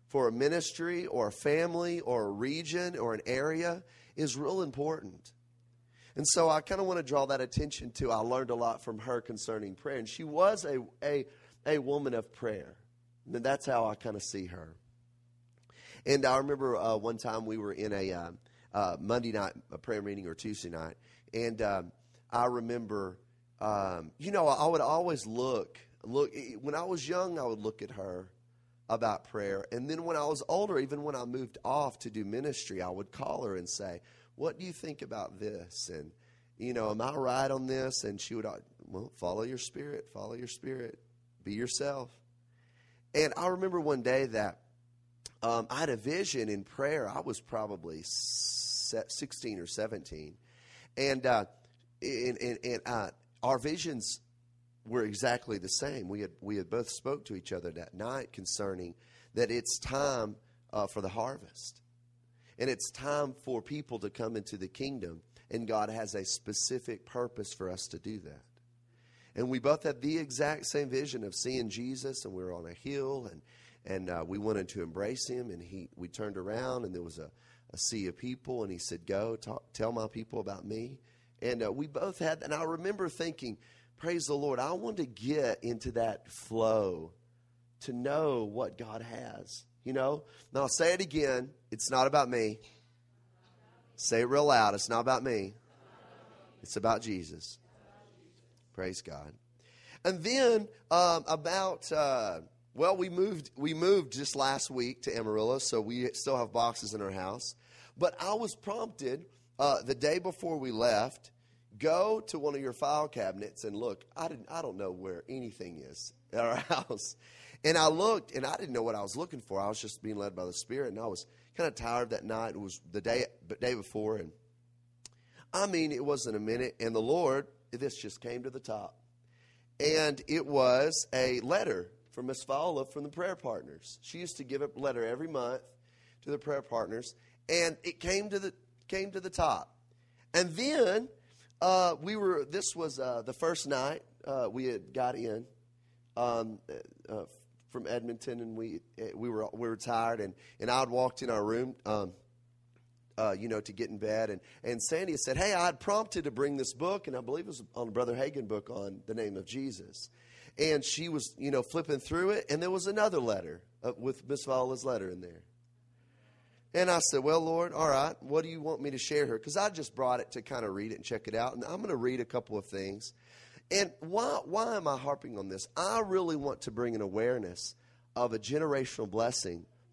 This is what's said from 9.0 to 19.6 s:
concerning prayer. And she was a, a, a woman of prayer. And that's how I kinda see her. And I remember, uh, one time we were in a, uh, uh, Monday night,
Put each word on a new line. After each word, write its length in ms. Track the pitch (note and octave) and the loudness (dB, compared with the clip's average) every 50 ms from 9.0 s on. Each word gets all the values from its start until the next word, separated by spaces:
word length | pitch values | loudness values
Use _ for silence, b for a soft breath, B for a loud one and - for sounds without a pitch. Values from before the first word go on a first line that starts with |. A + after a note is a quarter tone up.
| G#2+ B2+ B2 A#2 | -4 -2 -2 -2
concerning 540 | - - A2+ G#2 - - A2+ G#2+ G#2+ G2 F#2 | -2 -4 -8 -6 -4 -4 -4 -4 -4 -6 -8
prayer. 220 | - - C#3+ C#3 B2 | -8 -6 -6 -4 -4
And 100 | A2+ G#2+ | -6 -6
she 160 | - - D#3+ | -8 -8 -8
was 420 | D3+ D3 E3 F#3 G3+ A3 F3+ E3 | -2 4 6 6 6 6 4 -2
a, 140 | D3 C#3 C3 A2+ - - _ A#2+ | -4 -4 -4 -4 -8 -10 _ -2
a, 220 | D3 D3 C#3 B2+ B B B B B B B _ | 0 0 0 -2 B B B B B B B _
a 140 | D3 D#3 D3 | 2 2 2
woman 340 | A#2+ C3+ C#3+ D3 C#3+ C3 A#2+ | 2 2 0 0 2 0 0
of 180 | A2+ A2 - | 0 -2 -4
prayer. 440 | - - B2 A2 G#2+ F#2+ C2 C2 - - _ _ _ _ _ _ _ _ _ - | -8 -6 -4 -4 -4 -4 -8 -12 -16 -20 _ _ _ _ _ _ _ _ _ -6
And 120 | B2+ A#2+ A#2 | -6 0 2
that's 220 | C3 C#3 C#3 - | 2 2 2 2
how 200 | C#3+ B2+ A#2 A2+ | 2 2 4 4
I 100 | G#2+ G#2+ | 2 0
kinda 240 | - - A#2 G#2 G2+ | -2 -4 -6 -6 -4
see 280 | - - - G2+ F#2 F2 | -6 -6 -6 -6 -6 -8
her. 280 | F2 F2+ D#2+ D#2+ D#2+ - _ _ _ _ _ _ _ _ _ _ _ _ _ _ _ _ _ B B B B B B B B | -10 -12 -14 -16 -18 -20 _ _ _ _ _ _ _ _ _ _ _ _ _ _ _ _ _ B B B B B B B B
And 200 | C#3+ C#3+ C#3 C3+ | 4 6 6 8
I 120 | B2+ C3 C3+ | 6 6 6
remember, 400 | C3+ D3 C#3+ C3+ C3+ B2+ A#2 F2+ | 4 2 0 0 2 2 2 2
uh, 200 | G2 A2+ A2 G#2 | 4 2 2 2
one 200 | G#2 A#2 A#2 A2 | 2 -2 -4 -2
time 280 | - A#2 A2 A2+ A2+ | -4 -4 -2 -2 -2
we 120 | A2 A2 A2 | -4 -4 -4
were 160 | G#2 G2+ F2+ | -4 -4 -4
in 200 | D2 G#2+ G#2+ G2+ | -4 -2 -2 -2
a, 200 | G2 F#2+ F#2+ F2+ | -2 -2 -2 -2
uh, 180 | E2+ E2 E2+ F2 - b b b b b b - | -4 -6 -8 -12 -16 b b b b b b 0
uh, 240 | G#2 G2+ F2+ E2+ C#2 | 0 2 2 0 -2
Monday 320 | D#2+ G#2 A#2 B2 A#2 A#2 | 0 0 0 2 2 0
night, 220 | G#2+ G#2 G2 - - - | 0 0 -2 -2 -4 -8